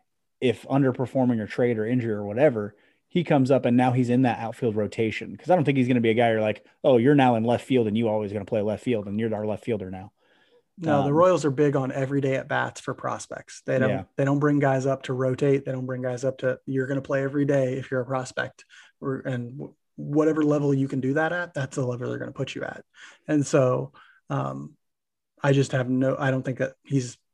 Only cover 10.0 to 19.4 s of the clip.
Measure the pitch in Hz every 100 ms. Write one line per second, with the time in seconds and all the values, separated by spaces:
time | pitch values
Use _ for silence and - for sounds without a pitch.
10 | 98 _ _ _ _ _ _ - 165 143
11 | 139 147 180 170 147 131 147 139 131 135
12 | 135 139 135 135 135 127 123 - - 131
13 | 127 113 - - - - - 135 107 98
14 | 95 - 139 143 147 147 139 135 135 135
15 | - 127 131 127 143 139 139 131 127 127
16 | 127 123 135 127 131 127 - 135 131 139
17 | 139 139 135 143 143 143 131 131 131 131
18 | 120 135 127 - 123 - - - - _
19 | 139 135 - 127